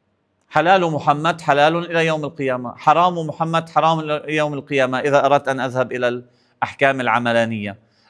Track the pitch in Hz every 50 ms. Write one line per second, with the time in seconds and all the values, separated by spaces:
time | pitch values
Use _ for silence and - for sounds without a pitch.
0 | _ _ _ _ _ _ _ _ _ _ - 156 156 175 196 190 175 165 156 139
1 | - 151 143 147 156 165 170 165 - 151 139 143 147 156 165 170 175 170 165 165
2 | 165 165 160 156 147 139 139 - 139 131 127 123 123 120 - - - 156 147 160
3 | 180 180 175 170 160 151 143 - 165 160 165 165 165 165 - 151 151 160 165 160
4 | 156 151 151 147 - 147 151 156 151 151 147 139 - - 147 135 131 127 127 127
5 | 139 143 139 143 127 135 143 143 139 135 135 131 123 131 120 127 127 117 123 123
6 | 123 120 120 123 120 _ _ _ _ _ _ - 123 - - - 139 135 135 135
7 | 123 120 110 120 120 120 117 117 117 113 113 107 104 101 98 - _ _ _ _
8 | _